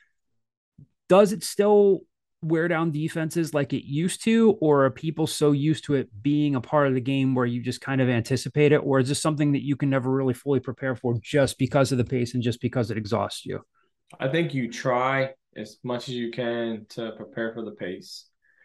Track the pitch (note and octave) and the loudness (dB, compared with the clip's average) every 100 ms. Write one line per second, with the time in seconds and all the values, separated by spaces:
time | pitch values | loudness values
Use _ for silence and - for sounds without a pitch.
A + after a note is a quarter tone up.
0 | _ _ _ _ _ _ _ _ - _ | _ _ _ _ _ _ _ _ -20 _
1 | _ F3+ G3+ G3 - - G#3 G#3 G3+ F#3+ | _ 6 6 2 -6 0 4 6 6 4
2 | - _ _ _ D#3+ E3 E3+ E3 E3 D3 | -2 _ _ _ -2 0 0 0 0 -2
3 | D#3 E3+ D#3+ E3+ D#3+ D3+ C#3 C#3 - C#3+ | -4 -4 -4 -2 -2 -2 -2 -4 -4 -2
4 | F3+ - A3+ A3+ A3+ - D#3 C#3+ C3+ - | -2 -2 2 4 4 4 4 4 4 2
5 | D#3+ D#3 D#3 - D3+ C#3+ D3+ D3+ - C#3 | -6 -2 -4 2 2 4 2 -2 0 -2
6 | - G2+ C#3+ D3 D3 C3+ - D3+ C#3 C3 | -2 -4 -2 0 2 0 0 2 2 2
7 | B2 C#3 C3+ B2+ A#2+ A#2+ A#2+ B2 - C3+ | 0 0 0 2 0 -2 -6 -8 -4 0
8 | B2+ A#2+ A2+ B2+ C3+ D3 D3 D3 C#3+ C3+ | 2 2 0 -4 -2 2 4 4 4 2
9 | B2+ C#3+ E3 D3+ D3 C#3 C3 C#3 C#3+ C3+ | 2 0 -2 0 0 0 -2 -2 0 0
10 | B2 C3 C3 B2+ C#3+ C3+ C3 - C3+ A#2+ | 0 0 0 -2 -2 -2 -2 -6 -6 -4
11 | B2 A#2+ - D3 C3+ - C3 C#3+ C3 B2+ | -4 -4 0 0 0 0 0 2 2 0
12 | A#2+ C3 A#2+ B2+ A#2+ A2+ A#2+ C3 A2 A2 | -2 -2 -4 -2 -2 -2 -4 -2 -4 -4
13 | G#2 A2 G2 - - G2 - _ _ _ | -4 -2 -2 -8 -10 -12 -12 _ _ _
14 | _ - C3+ E3 D#3+ C3+ A#2 - C3+ B2 | _ -8 -4 -2 -2 -4 -6 -4 -2 0
15 | C3 C3+ C3 - _ - G#2+ - B2 A#2+ | 0 0 -2 -6 _ -16 -16 -12 -10 -8
16 | B2+ B2 A#2 A#2+ A#2+ A#2 A#2 A2 - - | -8 -8 -6 -6 -6 -4 -6 -8 -12 -12
17 | A2+ - A2 - A2+ A#2 G#2+ G2+ F#2+ F#2+ | -12 -12 -14 -8 -8 -6 -12 -10 -10 -10
18 | - - _ _ _ _ | -14 -20 _ _ _ _